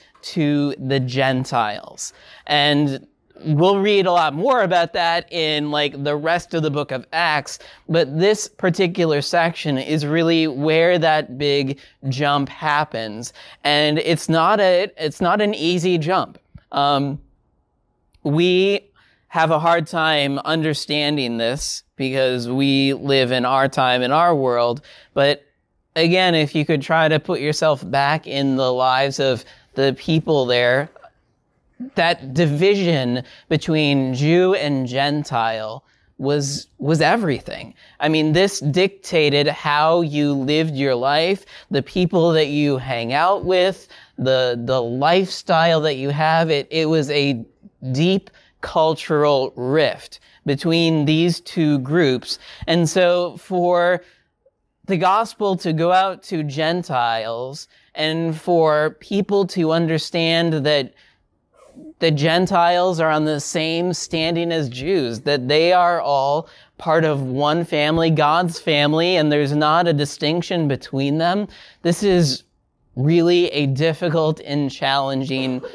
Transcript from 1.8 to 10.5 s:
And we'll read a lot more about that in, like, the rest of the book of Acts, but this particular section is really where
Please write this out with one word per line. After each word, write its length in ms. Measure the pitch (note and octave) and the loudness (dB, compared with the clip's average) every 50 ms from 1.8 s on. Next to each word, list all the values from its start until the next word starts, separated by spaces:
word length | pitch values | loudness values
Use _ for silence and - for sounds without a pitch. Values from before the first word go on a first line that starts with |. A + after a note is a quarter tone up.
| - - - - - - - - - - - - - | -14 -16 -16 -14 -14 -14 -16 -20 -20 -20 -20 -14 -6
And 600 | - D3 D3 C#3+ D3 D3 D3 D3+ C#3 C3+ - - - _ _ _ _ _ - - | -2 0 2 2 4 2 2 2 0 -2 -6 -10 -16 _ _ _ _ _ -8 -4
we'll 320 | D#3 D3 D3 F3+ G3 G3+ G3 | 0 2 4 4 4 4 4
read 280 | G3 G#3+ G#3 G3 F3+ | 2 2 2 4 4
a 60 | F#3 | 4
lot 200 | F3 F3 D#3+ D3 | 4 2 2 2
more 300 | C#3 D#3+ G#3+ C4 B3+ A#3+ | 0 0 0 2 2 2
about 300 | G3 E3+ F3+ F3 E3+ E3+ | 2 2 2 2 0 0
that 380 | - F3+ E3+ E3+ E3+ F3 - - | -2 -2 0 0 0 -2 -4 -6
in, 380 | E3+ E3+ D#3 D#3 D3+ D3 D3 D3 | -4 -4 -2 -2 -2 -2 -2 -2
like, 320 | D3 D3 D3 C#3+ C#3+ C#3 C#3 | -2 -2 -2 -2 -4 -4 -4
the 100 | D3 D3 | -4 -2
rest 400 | D3 D#3 D#3+ F3 E3+ - - F3 | -2 0 -2 -2 -2 -2 -4 -4
of 80 | E3 | -2
the 80 | D3+ D3+ | -2 -2
book 220 | C#3 D3 C#3 - | -2 -4 -4 -6
of 120 | C3 B2+ - _ | -8 -10 -10 _
Acts, 460 | D#3+ E3 E3+ D#3+ D3+ C#3+ - - - - - - - - _ - | -4 -2 0 0 0 -2 -4 -6 -12 -16 -18 -20 -20 -16 _ -2
but 300 | D#3+ E3 D3+ C3 D3 D#3+ | 0 0 0 0 0 0
this 280 | F#3 G#3 G#3+ - - | 2 2 2 0 -4
particular 720 | - _ - F#3 F3+ D#3+ - F#3 E3+ F#3 F3 E3+ D#3+ D3 C#3+ | -10 _ -4 -2 0 0 0 -2 -2 0 0 0 0 0 -2
section 560 | C#3 - F#3 E3+ E3 E3 E3 - - D#3 C3+ | -2 -2 0 0 0 0 -2 -4 -4 -4 -4
is 300 | C3 - - D#3 C#3 D3 | -4 -2 -2 -4 -2 -2
really 400 | C#3+ D#3 E3 E3 E3+ E3 D#3+ D#3+ | 0 0 2 2 2 2 2 2
where 520 | D#3 | 0